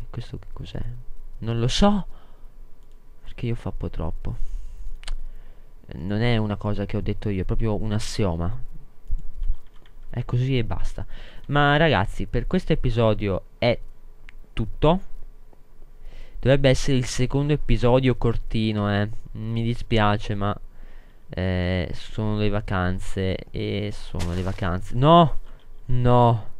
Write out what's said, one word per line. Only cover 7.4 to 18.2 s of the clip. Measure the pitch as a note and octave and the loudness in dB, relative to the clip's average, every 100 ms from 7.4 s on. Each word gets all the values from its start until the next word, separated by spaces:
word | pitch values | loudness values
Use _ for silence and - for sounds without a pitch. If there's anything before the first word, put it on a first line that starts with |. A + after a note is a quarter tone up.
è | |
proprio | F2+ A#2 A2+ G#2 | 0 2 2 0
un | A2 | 0
assioma. | G#2+ - - G2 E2 F2 A#2+ - - - - - - - - - - - - - - - | 0 -2 0 0 0 -2 -2 -4 -6 -10 -14 0 2 2 2 4 2 0 -12 -16 -12 -6
È | A#2+ | -6
così | - B2 C3 B2+ | -2 0 2 0
e | |
basta. | A#2 - - - - - - - - | 0 2 2 2 -4 -6 -8 -10 0
Ma | C#3+ C#3+ D3 | 2 4 6
ragazzi, | D#3+ G2+ G2+ - G2+ | 6 4 2 -2 -2
per | B2 - | -2 0
questo | F#3 - | 0 2
episodio | D#3+ B2+ A2+ A2+ G#2 G2+ F#2 - - | 2 2 4 4 2 0 -2 -6 -2
è | A#2+ - - - - - - - - | 0 0 -4 -12 -16 -16 -14 -14 -8
tutto. | - A2 - D3+ F#3 - - - - - - - - - - - - - - | -4 -4 2 4 4 0 -4 -6 -10 -18 -20 -18 -18 -16 -14 -14 -12 -10 -2
Dovrebbe | B2 C#3 C3+ | 2 4 6
essere | C3 - C3 | 4 4 2
il | |
secondo | A#2+ - B2 C#3 C#3+ | 0 0 0 0 2
episodio | D3 - A#2 A#2+ B2+ C3 | 2 4 4 6 6 4
cortino, | A#2+ | 2